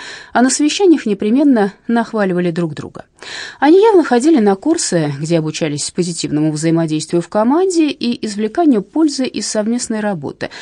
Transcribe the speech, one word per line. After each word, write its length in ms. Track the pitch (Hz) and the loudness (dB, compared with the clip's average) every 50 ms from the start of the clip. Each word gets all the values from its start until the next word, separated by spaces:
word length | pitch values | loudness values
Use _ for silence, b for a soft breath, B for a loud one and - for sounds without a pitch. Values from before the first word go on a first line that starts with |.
| B B B B B B - | B B B B B B 0
а 80 | 233 | 2
на 80 | 247 262 | 2 2
совещаниях 560 | 254 - 294 294 - - 403 359 311 - - | 2 0 0 0 2 2 4 4 4 4 2
непременно 640 | 220 202 196 214 214 233 277 311 285 262 220 196 196 - _ _ - | -2 -2 -2 0 0 2 4 4 4 4 4 2 0 -4 _ _ -2
нахваливали 640 | 233 233 226 - - - 196 185 175 175 180 175 | 0 0 -2 -2 -2 -2 0 0 0 0 -2 -2
друг 240 | 165 180 170 160 147 | -2 -2 -4 -4 -6
друга. 320 | - - - - - - _ _ B B B B B B B B B | -8 -12 -14 -14 -18 -20 _ _ B B B B B B B B B
Они 220 | 269 294 330 381 | 4 6 6 6
явно 240 | 415 466 415 349 285 | 6 6 6 4 4
ходили 340 | - 254 240 240 320 330 262 | 2 2 2 4 4 4 4
на 160 | 208 202 190 | 4 2 2
курсы, 600 | 190 - - - - - - 190 165 156 147 143 135 | 0 0 -2 -2 -2 -2 -2 -2 0 0 -2 -4 -6
где 200 | 160 156 170 165 | -4 -2 0 0
обучались 520 | 156 156 151 - 170 151 147 143 - - | 0 -2 -4 -4 -4 -4 -4 -4 -8 -6
позитивному 600 | - - 175 175 165 - - 143 143 151 156 156 | -4 -4 -4 -4 -4 -6 -4 -2 -2 0 0 0
взаимодействию 720 | 151 151 160 165 165 165 165 156 156 151 151 - - 170 | -2 -2 0 0 2 0 0 0 -2 -4 -4 -2 -2 -4
в 60 | 170 - | -2 -2
команде 580 | - 214 220 240 277 339 381 381 349 330 311 294 | -2 0 2 2 2 2 2 2 2 0 0 0
и 380 | - - - 240 240 - - | -2 -2 -4 -4 -4 -4 -6
извлеканию 560 | 220 202 202 214 214 214 349 349 302 247 208 | -8 -4 -4 -4 -2 0 2 2 4 2 2
пользы 440 | 196 - - 294 330 302 277 - 254 | 0 -2 -2 0 0 0 0 -2 -4
из 200 | - - - 208 | -4 -6 -6 -6
совместной 540 | - - 214 208 220 233 240 - - 220 214 | -4 -4 -4 -2 -2 -2 -4 -4 -4 -4 -4
работы. 500 | 208 208 196 156 139 - - - - B B B | -4 -4 -4 -6 -8 -10 -10 -10 -10 B B B